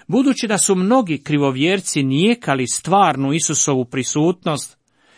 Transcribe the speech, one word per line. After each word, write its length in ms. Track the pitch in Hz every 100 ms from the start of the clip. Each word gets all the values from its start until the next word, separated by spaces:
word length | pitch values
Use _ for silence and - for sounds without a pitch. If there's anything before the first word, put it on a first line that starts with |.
| -
Budući 400 | 202 277 254 233
da 120 | 202
su 160 | -
mnogi 480 | 190 185 262 202 151
krivovjerci 800 | - 147 143 131 156 196 - 156
nijekali 640 | 135 135 202 240 - 135 127
stvarnu 640 | - - 196 185 135 135
Isusovu 520 | 156 - 151 - 131
prisutnost, 920 | 123 135 127 151 160 180 175 143 - _ _ _ _